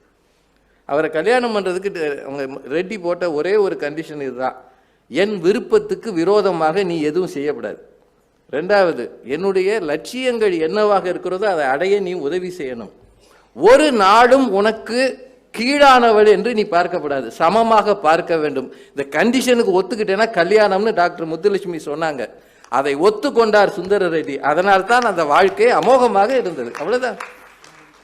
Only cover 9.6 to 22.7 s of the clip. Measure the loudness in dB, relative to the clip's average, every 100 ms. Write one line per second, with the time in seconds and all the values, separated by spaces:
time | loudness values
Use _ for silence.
9.6 | 0 -2 -4 -6 -8 -6 -4 0 0 0
10.6 | -2 0 2 2 0 -6 -6 -4 -2 0
11.6 | 0 0 0 0 -2 -6 -4 -4 -6 -8
12.6 | -10 -10 -14 -20 _ _ _ _ _ 0
13.6 | 6 6 6 4 6 6 6 6 4 2
14.6 | 0 -2 -4 -2 -2 -4 -14 _ _ -6
15.6 | -2 6 8 8 6 6 6 6 2 -2
16.6 | 0 0 0 -2 -4 -4 -6 0 2 2
17.6 | 4 2 2 0 2 2 0 -2 -2 -4
18.6 | -8 -14 -14 -10 -4 0 0 0 0 0
19.6 | 0 0 -2 -4 -4 -2 -2 0 2 2
20.6 | 2 2 0 0 -2 -2 -8 -6 -6 -6
21.6 | -6 -10 -8 -6 -6 -6 -10 -14 _ _
22.6 | _